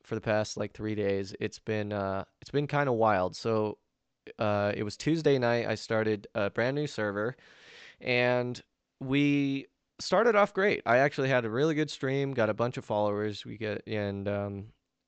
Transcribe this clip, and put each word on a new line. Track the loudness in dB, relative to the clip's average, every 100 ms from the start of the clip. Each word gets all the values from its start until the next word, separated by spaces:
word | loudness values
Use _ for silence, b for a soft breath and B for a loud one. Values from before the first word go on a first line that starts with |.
for | -8 -6
the |
past, | 0 0 0 -4
like, | -8
three | -6 -6 -2
days. | 0 0 -2 -6
It's | -6 -6
been, | -4 -2 -2
uh, | -4 -2 -4 -6 _
it's | -6
been | -4 0
kinda | 0 2
wild. | 4 4 4 2 -2
So, | -2 0 0 -4 _ _ _ _ -14 -4
uh, | 0 2 0 0
it |
was | -4 -4
Tuesday | 0 2 4 4
night. | 4 2 0
I | -4
started | -2 0 2 0 -4 -4
a | -2
brand | 0 0 0
new | -4
server, | -2 -2 -2 -4 -6 B B B B B B
and | -2 2 2 2 0 -6 -14 _ _ -10
we | -2 2 4 4 2 -2 -8 _ _ -12
started | 0 2 4 4
off | 2
great. | 2 0 2 4
I | 4
actually | 4 2 0
had | 2 0
a |
really | 0 0 0
good | -2
stream, | -2 -2 -2 -2
got | 0 0
a |
bunch | 2 -2 -4
of | -4
followers. | 0 0 0 -4 -6 -10
We | -8
get, | -6 -6 -6
and, | -4 -4 -4 -4
um, | -4 -4 -8 -12 -18 _ _